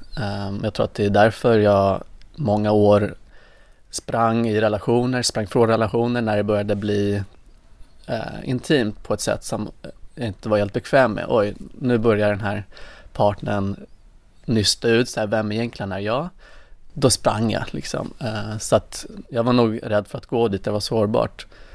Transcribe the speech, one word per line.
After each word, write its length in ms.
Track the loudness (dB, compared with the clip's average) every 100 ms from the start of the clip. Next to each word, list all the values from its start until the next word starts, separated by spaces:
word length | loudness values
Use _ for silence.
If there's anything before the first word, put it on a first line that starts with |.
| -12 -6
Ehm, 420 | -6 -6 -6 -4
jag 100 | -4
tror 100 | -2
att 100 | -4
det 120 | 0 2
är 40 |
därför 500 | 4 4 4 2 4
jag 440 | 6 4 4 0 -6 -20 -16 -6
många 360 | 0 0 4
år 440 | 4 6 6 4 -6 -18 -20 -20 -20 -20 -20 -12
sprang 580 | -12 -4 0 2 2 0
i 140 | 2
relationer, 600 | 2 0 0 2 2 0
sprang 260 | -2 -4 -2
från 200 | 2 4
relationer 540 | 4 2 0 0 0
när 160 | 0 0
det 60 |
började 320 | 2 0 0 -2
bli, 480 | 0 0 0 -2 -4 -12 -20 -20 -20 -20 -20 -18 -8
eh, 120 | -8 -8 -10
intimt 600 | -6 -4 2 2 2 -4
på 100 | -6
ett 80 | -4
sätt 220 | -2 -4
som 280 | -4 -8 -8 -12 -18 -18 -16 -8
jag 120 | -8
inte 220 | -6 0
var 80 | 2
helt 160 | 2
bekväm 380 | -4 0 4 4
med. 140 | 2 0
Oj, 260 | 0 0 -2 -14 -6
nu 180 | 0 2
börjar 320 | 4 4 2
den 120 | 0
här 240 | -4 -6 -8 -16 -18 -20 -10
partnern 720 | 0 0 0 -2 -2 -2 -6 -12 -20 -20 -20 _ -12 -2
nysta 420 | 0 2 0 2
ut, 220 | 2 2
så 100 | -2
här, 80 | -2
vem 240 | 0 -2
egentligen 400 | -4 -4 -6 -8
är 80 | -4
jag? 300 | -2 -2 -4 -10 -20 -20 -20 -20 -16
Då 160 | 0 0
sprang 420 | 2 0 0 0
jag, 120 | -2 -4
liksom. 420 | -10 -6 -8 -8 -8
Eh, 380 | -8 -6 -6 -6
så 180 | 2 2
att 300 | 0 -14 -14 -16 -8
jag 140 | -2
var 100 | 2
nog 260 | 4 4 0
rädd 240 | -2 -2 -2
för 100 | -10
att 80 | -4
gå 220 | 0 0
dit 160 | 0
det 80 | -2
var 80 | -2
sårbart. 680 | 0 0 2 2 0 -4 -20 -20 -20